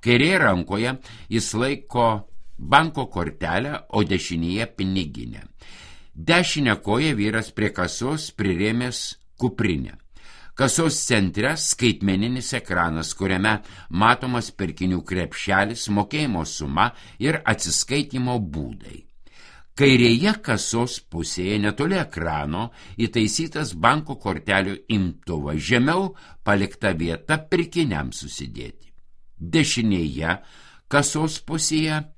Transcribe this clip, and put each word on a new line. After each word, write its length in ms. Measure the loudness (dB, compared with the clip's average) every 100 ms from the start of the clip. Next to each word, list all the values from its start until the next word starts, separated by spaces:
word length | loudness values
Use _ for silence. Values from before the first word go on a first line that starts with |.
Kairėje 380 | 6 6 6 6
rankoje 500 | 4 4 0 0 -2 -4 -10 -18 -2
jis 240 | -2 0
laiko 560 | -2 -2 -2 -4 2 2 2 -4 -10 -10 -8
banko 520 | 4 4 4 -2 -4
kortelę, 720 | -2 -4 -4 -2 -2 -2 -6 -4
o 180 | 0
dešinėje 640 | 2 0 -2 -4 -2 -2 -4
piniginę. 800 | -4 -2 -2 -4 -8 -12 -12 -16 -20 -20 -20 -18 -20 -18
Dešinę 640 | -10 2 4 4 2 2 2
koją 380 | 2 2 2 2
vyras 340 | 2 0 -4
prie 200 | -2 -2
kasos 580 | 0 -2 -2 -2 -4 -6
prirėmęs 680 | -2 0 2 2 0 -2 -4 -8 -12 -20 -4
kuprinę. 580 | -4 0 0 0 -4 -12 -20 -20 -20 -18 -16
Kasos 480 | 0 2 4 2 0
centre 560 | 2 2 2 0 -2 -2
skaitmeninis 960 | -2 2 2 2 2 2 0 -2 -4
ekranas, 600 | -6 -2 0 0 0 -4 -4
kuriame 460 | 0 2 2 0 -4 -18 -6
matomas 680 | 2 4 4 0 -4 -4
pirkinių 480 | -6 -6 -2 0 0
krepšelis, 880 | -2 -4 -4 -6 0 2 2 -2 -2
mokėjimo 540 | 0 0 -2 -2 -2 -4
suma 440 | -6 -4 0 0 0 -20 -4
ir 240 | -2 0
atsiskaitymo 960 | 0 0 0 -2 0 -2 -2 -2 -2 -2
būdai. 640 | -2 -4 -8 -10 -14 -18 -20 -20 -20 -20 -20 -20 -18
Kairėje 680 | 4 6 8 8 6 4 2
kasos 560 | 0 -2 0 0 -2 -4
pusėje, 560 | -8 -6 -6 -4 -2 0
netoli 400 | 0 0 0 0
ekrano, 680 | -2 -4 -4 -2 -2 -4 -6 -10 -18
įtaisytas 760 | -4 -2 2 0 0 -4 -4 -6
banko 460 | 2 4 4 -2 -6
kortelių 560 | -4 -4 2 2 2 -4 -2
imtuvas, 680 | 0 0 -4 -6 -6 -4 -4
žemiau 540 | 2 2 4 2 -2 -6 -20 -10
palikta 500 | 0 0 0 -2 -2
vieta 480 | -2 -2 -4 -2 -4
pirkiniams 800 | 0 0 0 0 0 0 -4 -8
susidėti. 720 | -12 -12 -12 -10 -12 -14 -20 -20 -20 -20 -20 -14
Dešinėje 960 | 0 2 4 2 2 2 0 -2 -2 -2 -6 -20 -20 -20 0
kasos 480 | 2 2 0 -2 -4
pusėje 640 | -6 -4 0 0 0 -2 -4